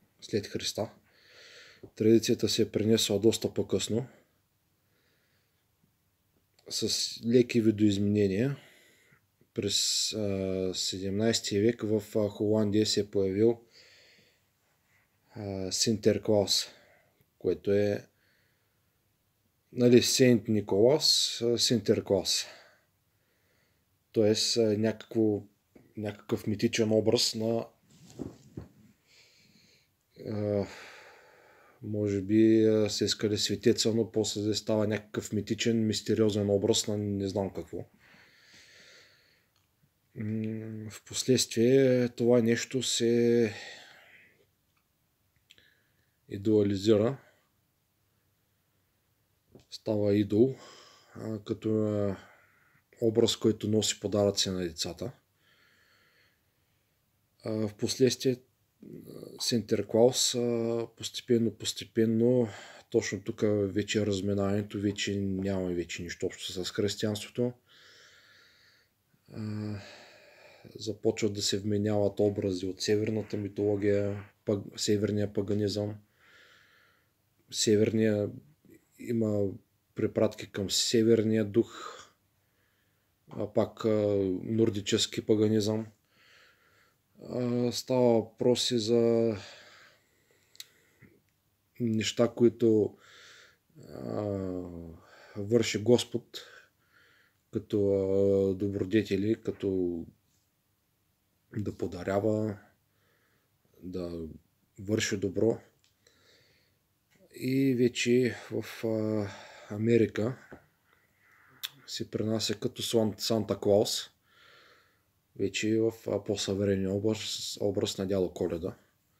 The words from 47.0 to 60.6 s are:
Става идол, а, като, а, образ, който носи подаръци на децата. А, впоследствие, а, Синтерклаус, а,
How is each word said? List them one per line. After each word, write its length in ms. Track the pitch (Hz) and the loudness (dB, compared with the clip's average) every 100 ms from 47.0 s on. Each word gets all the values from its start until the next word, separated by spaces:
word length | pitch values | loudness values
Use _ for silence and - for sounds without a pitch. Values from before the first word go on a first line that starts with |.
| 113 135 - _ _ _ _ _ _ _ _ _ _ _ _ _ _ _ _ _ _ _ _ _ _ - _ | 4 -2 -12 _ _ _ _ _ _ _ _ _ _ _ _ _ _ _ _ _ _ _ _ _ _ -20 _
Става 440 | - - 107 104 | -12 -4 0 2
идол, 400 | 101 101 104 131 135 - - - _ _ | 2 2 4 2 2 -16 -20 -20 _ _
а, 240 | 113 110 110 | -14 -10 -10
като, 400 | 104 107 110 110 | -8 -6 -2 0
а, 320 | 107 104 101 95 - - _ _ _ _ _ _ | 0 0 -2 -4 -12 -20 _ _ _ _ _ _
образ, 360 | 117 110 113 - | 0 2 2 2
който 320 | 113 107 104 | 0 0 0
носи 320 | 107 101 - | 0 0 -4
подаръци 500 | 101 104 101 101 98 | -2 2 2 0 -2
на 100 | 92 | -2
децата. 500 | 90 80 92 82 95 - _ _ _ _ _ _ _ _ _ _ _ _ _ _ _ _ _ _ _ _ _ _ | -6 -6 -10 -8 -10 -12 _ _ _ _ _ _ _ _ _ _ _ _ _ _ _ _ _ _ _ _ _ _
А, 240 | 117 107 107 | -6 -4 -4
впоследствие, 680 | 101 113 - 127 117 135 123 | -4 -6 2 2 2 -2 -4
а, 40 | _ _ _ _ - - - - - - | _ _ _ _ -20 -20 -18 -18 -18 -8
Синтерклаус, 960 | - 117 107 104 101 110 123 127 - | -2 -2 0 -2 0 4 4 4 -2
а, 520 | 123 120 117 | -2 -2 -2